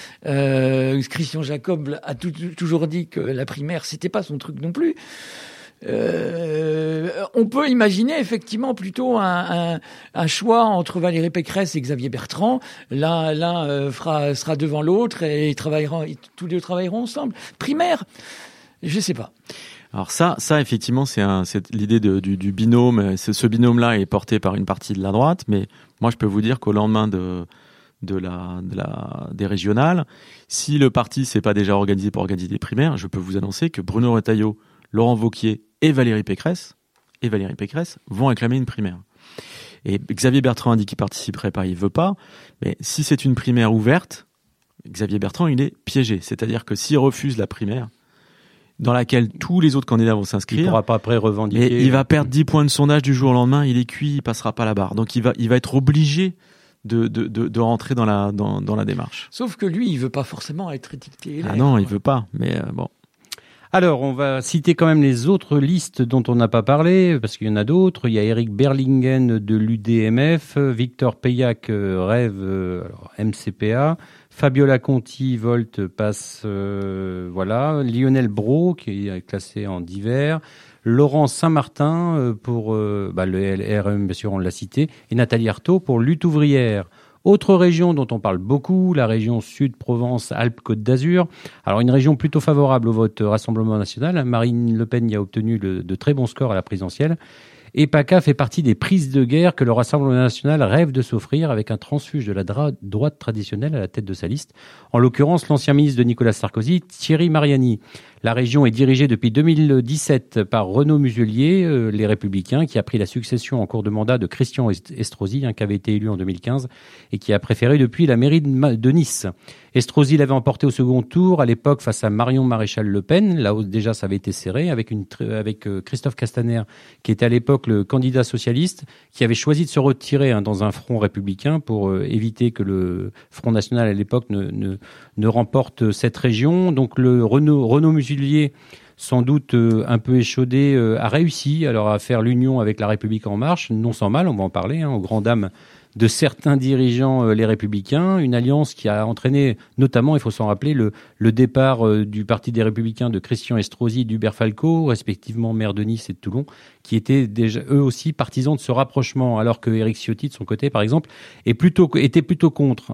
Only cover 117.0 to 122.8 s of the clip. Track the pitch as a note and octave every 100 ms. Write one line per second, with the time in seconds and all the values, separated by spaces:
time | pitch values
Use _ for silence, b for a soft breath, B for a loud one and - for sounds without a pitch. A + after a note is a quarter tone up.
117 | B A2 - G2+ - A2+ A#2+ D3 B2 -
118 | D#3+ A#2 C#3 D#3+ C#3+ C3 C#3+ A2+ B2 D#3+
119 | C#3+ - G2 B B B B C3 - -
120 | C#3 D3+ C3+ C3+ C3 - C#3+ B2 B2 B2+
121 | A#2 E3+ F#3 F3 A#2+ A#2 C#3+ C#3 - G#2+
122 | A2 G#2+ A#2+ C3 B2+ A#2 G#2 -